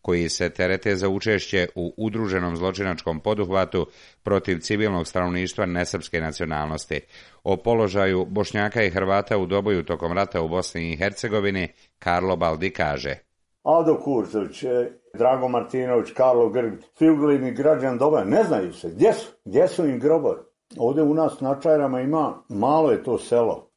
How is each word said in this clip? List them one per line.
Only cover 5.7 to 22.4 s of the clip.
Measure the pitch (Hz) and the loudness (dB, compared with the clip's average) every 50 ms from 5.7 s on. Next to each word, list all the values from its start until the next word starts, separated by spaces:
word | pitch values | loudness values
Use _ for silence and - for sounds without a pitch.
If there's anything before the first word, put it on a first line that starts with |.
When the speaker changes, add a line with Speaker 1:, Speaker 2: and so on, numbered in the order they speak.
| 87 87 87 - - 87 78 - - 82 | -2 -2 -2 -2 -4 -8 -6 -6 -4 -4
Speaker 1:
nacionalnosti. | 80 80 76 - 85 78 78 76 76 78 80 78 - - 78 71 - _ - - - - _ _ - | -4 -4 -4 -6 -6 -4 -2 -4 -4 -4 -6 -8 -6 -6 -8 -8 -8 _ -18 -20 -20 -20 _ _ -4
O | - 95 90 | -2 -2 0
položaju | - 117 117 113 110 95 92 101 98 95 92 92 92 | 0 0 2 2 2 0 2 2 2 2 2 0 0
Bošnjaka | 90 95 104 101 - - 104 104 107 101 117 107 | -2 -2 -4 -2 -2 -2 -2 -2 -2 0 0 0
i | 95 | 0
Hrvata | 87 98 95 95 98 101 101 - 117 101 | 0 0 0 2 2 0 0 0 0 -2
u | 92 | 0
Doboju | 85 95 101 98 107 101 87 78 | 0 0 0 0 0 0 0 0
tokom | - 85 80 85 82 87 | -2 -4 -4 -4 -2 -2
rata | 95 98 - - 87 | -2 -2 -2 -2 -2
u | 82 80 | -2 -2
Bosni | 85 92 90 - - 85 82 82 | -2 -4 -4 -4 -6 -6 -6 -6
i | 80 73 | -4 -2
Hercegovini, | 92 101 101 - - 113 101 107 98 101 98 95 87 - - _ _ _ _ _ | -4 -4 -4 -4 -6 -4 -2 0 0 0 -2 -2 -4 -6 -8 _ _ _ _ _
Karlo | - 90 87 90 90 95 90 | -2 0 0 2 2 0 0
Baldi | 82 87 82 80 78 90 98 | 0 0 0 0 0 -4 -4
kaže: | - - 85 73 71 69 65 69 67 - _ _ _ _ _ _ _ _ - | -2 -2 -2 -2 -2 -4 -4 -6 -8 -8 _ _ _ _ _ _ _ _ 0
Speaker 2:
Aldo | 139 156 170 160 160 156 - - | 2 4 4 4 4 2 0 0
Kurtović, | 143 135 117 98 87 107 107 95 85 - - 147 | -2 -2 -2 -2 -2 -4 -4 -4 -4 -6 -8 -6
e, | 127 123 123 123 123 - - _ _ - 113 | -2 0 0 -2 -2 -6 -14 _ _ -4 0
Drago | 117 127 131 127 127 127 | 2 2 2 2 0 -2
Martinović, | 123 117 110 120 - 127 127 123 123 117 104 - | -2 -2 -4 -2 -4 -4 -2 0 0 0 0 0
Karlo | - - 127 131 123 120 117 110 | 0 2 4 4 6 4 4 2
Grg, | 101 127 117 113 95 - - _ _ | 2 0 -2 -2 -4 -8 -14 _ _
svi | - 160 160 | 2 4 4
ugledni | 160 143 147 147 143 131 131 127 | 6 4 4 4 2 2 2 -2
građani | 113 117 135 151 156 131 131 131 123 120 | -2 2 4 4 4 4 2 -2 0 2
Doboja, | 135 147 156 127 92 | 2 4 4 2 2
ne | 98 131 208 220 | 2 2 2 2
znaju | 170 139 104 92 87 78 | 2 0 0 -2 -4 -8
se, | - - 85 | -10 -12 -10
gdje | 82 101 165 220 202 | 0 2 4 4 4
su, | - - - - _ _ | 2 -4 -12 -18 _ _
gdje | 101 95 139 180 - | 0 2 4 4 4
su | - - 170 | 2 0 0
im | 147 131 117 | 0 0 2
grobovi. | 131 151 160 165 139 110 - - - _ _ _ _ _ - - | 2 2 2 4 2 0 -2 -2 -6 _ _ _ _ _ -6 -2
Ovdje | 117 120 139 160 156 | 0 0 2 4 2
u | 147 151 | 4 4
nas | 160 160 147 - - | 2 0 0 -2 -4
na | 135 131 139 180 | -4 -4 -4 0
Čajrama | - 165 156 151 143 131 127 127 | 2 2 4 4 2 0 -2 -2
ima, | 127 139 156 160 147 120 - - | -2 -2 0 0 -2 -2 -4 -8